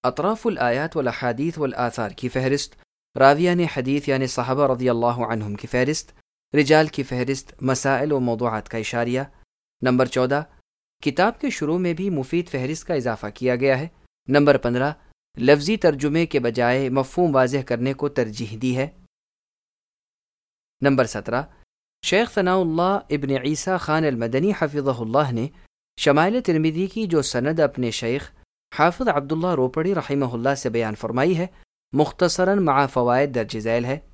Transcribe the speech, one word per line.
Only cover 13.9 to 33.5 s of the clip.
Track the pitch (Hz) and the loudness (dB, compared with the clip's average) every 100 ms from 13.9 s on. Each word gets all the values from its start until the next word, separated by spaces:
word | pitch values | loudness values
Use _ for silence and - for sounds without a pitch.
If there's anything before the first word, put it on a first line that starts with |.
| _ _ _ - | _ _ _ 0
نمبر | 147 147 131 | 4 6 4
پندرہ، | 120 123 139 151 _ _ _ - | 2 0 -2 -4 _ _ _ -2
لفظی | 123 143 147 220 | 4 4 4 2
ترجمے | 175 139 147 160 165 | 2 2 0 0 0
کے | 143 | 0
بجائے | 120 120 120 127 135 | 0 0 2 2 0
مفہوم | 131 131 - 175 | 0 -2 0 2
واضح | 135 127 135 127 | 4 2 0 -2
کرنے | 120 127 | -2 -2
کو | 135 147 | -2 -2
ترجیح | 143 113 107 110 110 | -2 -4 -4 -10 -4
دی | 127 123 | -2 -2
ہے۔ | 143 - _ _ _ _ _ _ _ _ _ _ _ _ _ _ _ _ _ _ | -4 -8 _ _ _ _ _ _ _ _ _ _ _ _ _ _ _ _ _ _
نمبر | 139 135 120 | 2 2 2
سترہ، | 107 104 120 147 _ _ _ _ _ | -2 -4 -4 -6 _ _ _ _ _
شیخ | - 190 233 | 0 0 2
ثناء | - 180 185 | 0 2 2
اللہ | 175 160 180 196 - | 0 0 0 0 -2
ابن | 147 139 135 | -4 -2 -2
عیسیٰ | 131 151 - 180 | -2 -4 -2 -4
خان | - 156 | 0 0
المدنی | 156 120 117 131 185 202 | 0 0 -2 0 0 0
حفظہ | 156 147 139 120 | -2 -2 -2 -2
اللہ | 110 131 143 | 0 0 0
نے | 117 139 - - _ _ - | -2 -6 -10 -20 _ _ -2
شمائل | 151 147 175 247 | 2 4 4 0
ترمذی | 247 160 160 156 185 | 0 2 0 0 -4
کی | 226 208 | -4 0
جو | 165 | 0
سند | 127 123 135 160 | 0 -2 -2 2
اپنے | 147 - 120 | 0 0 -4
شیخ | - 117 135 - - _ _ _ | -2 -4 -4 -6 -20 _ _ _
حافظ | - 165 175 247 | 0 2 2 0
عبداللہ | 147 139 160 180 | 0 -2 -2 0
روپڑی | 160 127 156 170 | 0 0 0 -2
رحمہ | 185 - 143 131 | -2 -2 -2 -2
اللہ | 117 127 | 0 -2
سے | 135 123 | -2 -2
بیان | 117 110 | -2 -2
فرمائی | 107 110 120 156 170 | -4 -4 0 0 0
ہے، | 180 - _ _ _ | -4 -10 _ _ _
مختصراً | 135 151 - 175 180 180 202 | 0 0 0 0 2 2 2
مع | 165 135 139 | 2 2 2
فوائد | 131 120 123 143 | 2 2 2 2
درج | 120 107 | -2 -4